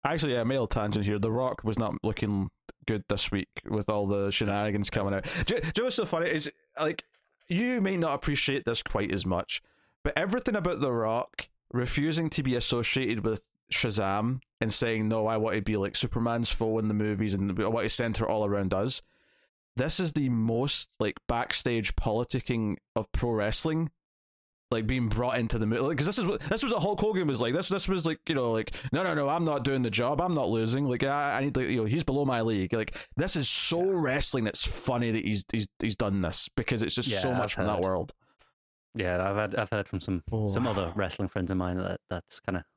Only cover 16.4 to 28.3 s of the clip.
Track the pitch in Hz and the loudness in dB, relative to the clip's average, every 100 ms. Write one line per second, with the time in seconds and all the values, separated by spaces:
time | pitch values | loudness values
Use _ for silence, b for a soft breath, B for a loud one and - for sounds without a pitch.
16.4 | 117 - 113 110 107 104 107 104 107 98 | 0 0 2 2 2 2 2 2 0 2
17.4 | 101 92 104 117 107 - 117 110 113 107 | 0 0 0 2 0 0 0 0 0 0
18.4 | 101 101 92 95 120 - b b b b | 2 0 2 0 0 -2 b b b b
19.4 | b _ _ - 143 - 170 151 135 117 | b _ _ -2 0 2 0 2 2 2
20.4 | 113 117 139 - - _ 107 - - 120 | 2 2 2 0 -4 _ -2 -2 -2 -2
21.4 | 123 - 127 117 104 - 117 107 120 127 | 0 0 0 0 0 0 0 0 0 -4
22.4 | - 117 107 90 _ 110 107 - 120 110 | 0 0 0 -2 _ -6 -2 -2 0 2
23.4 | 104 - 160 160 165 _ _ _ _ _ | 2 0 0 0 -2 _ _ _ _ _
24.4 | _ _ _ 113 110 127 117 107 123 123 | _ _ _ -2 0 0 2 2 2 0
25.4 | 117 117 107 113 135 151 151 233 185 165 | 0 2 2 2 2 2 0 0 0 -2
26.4 | - 220 262 214 185 214 214 185 156 123 | -2 -2 0 0 0 2 0 2 0 2
27.4 | 120 147 170 190 - 185 160 156 - | 2 0 0 0 0 0 0 -4 -2